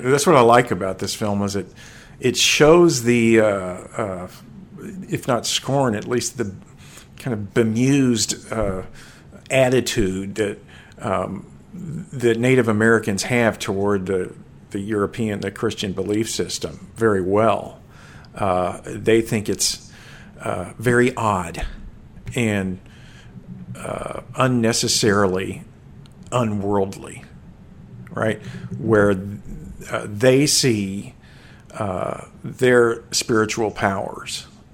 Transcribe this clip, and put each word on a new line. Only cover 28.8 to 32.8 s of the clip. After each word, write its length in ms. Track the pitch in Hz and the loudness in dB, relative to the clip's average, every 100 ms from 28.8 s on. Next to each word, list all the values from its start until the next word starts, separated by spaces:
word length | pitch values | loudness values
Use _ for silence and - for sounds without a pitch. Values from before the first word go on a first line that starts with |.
| 113 107 101 95 98 101 - - 156 - - | 2 4 6 2 -2 -10 -12 -14 -14 -14 -8
uh, 140 | 113 113 | -8 -6
they 380 | 104 127 131 147 | 2 4 6 4
see, 640 | - 139 110 98 98 - - - - - - - | 2 2 0 -2 -6 -10 -16 -20 -20 -20 -20 -14
uh, 520 | - 104 92 - - - - | -8 -6 -4 -6 -8 -12 -16
their 600 | - - 127 123 | -14 0 4 6